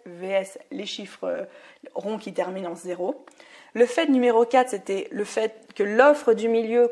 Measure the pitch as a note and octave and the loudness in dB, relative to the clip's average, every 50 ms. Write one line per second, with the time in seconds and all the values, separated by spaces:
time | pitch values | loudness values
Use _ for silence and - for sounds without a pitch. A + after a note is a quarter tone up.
0 | - F#3 F3 E3+ F#3 F#3+ G3 F#3+ F#3+ F#3+ - - - _ - F#3+ G3+ G3 - - | -20 -20 -16 -12 -6 -2 -2 -2 -2 -4 -10 -20 -16 _ -12 -12 -10 -10 -12 -12
1 | G3+ - - - F#3+ F3+ F3 - - - - - - - - _ - - - E3+ | -14 -16 -14 -8 -6 -6 -6 -6 -8 -12 -16 -20 -20 -20 -20 _ -20 -14 -12 -10
2 | F#3+ G3+ A3 G#3 - G3 - - F3 F3+ F#3 F#3+ F#3 E3+ E3+ F#3+ - F3+ F3 F3+ | -8 -8 -8 -8 -10 -8 -6 -6 -6 -6 -8 -8 -10 -10 -12 -12 -10 -10 -8 -6
3 | F3 - - - - - _ - - - - - - _ - A3 A#3+ A#3 - E4+ | -6 -6 -6 -8 -14 -20 _ -20 -20 -20 -20 -20 -20 _ 0 2 2 2 2 0
4 | E4 D4+ C4+ B3+ B3 A#3+ A3+ A3+ A#3 A#3 - B3+ B3 B3 - G3 - - G3 G3 | 2 4 4 4 4 4 4 4 4 4 4 4 4 2 -2 -8 -6 -6 -6 -6
5 | - - - G3+ G#3 - - - A3 G#3+ - - - - _ - G3+ G3+ G#3+ A#3 | -6 -6 -8 -8 -8 -6 -4 -4 -4 -4 -6 -12 -20 -10 _ -4 -2 2 4 6
6 | C4 D4 D4 D4 - A#3+ A3+ G3+ A3 A#3 A3+ A3+ A3+ A3 A#3 A#3+ A#3+ A#3+ | 6 6 4 4 2 0 2 2 0 0 0 0 0 0 2 2 2 2